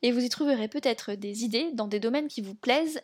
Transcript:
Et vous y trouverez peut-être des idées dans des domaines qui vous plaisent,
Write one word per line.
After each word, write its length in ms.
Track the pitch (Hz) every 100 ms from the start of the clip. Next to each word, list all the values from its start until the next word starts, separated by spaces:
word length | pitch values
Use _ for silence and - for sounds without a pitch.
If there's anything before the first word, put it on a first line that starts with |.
Et 100 | 240
vous 80 | 240
y 80 | 247
trouverez 400 | - 285 247 214
peut-être 440 | 190 254 220 -
des 320 | 202 202 208
idées 280 | 233 226 330
dans 160 | 233 208
des 120 | 208
domaines 280 | 226 277 302
qui 120 | -
vous 140 | 196
plaisent, 460 | 208 - 277 320 311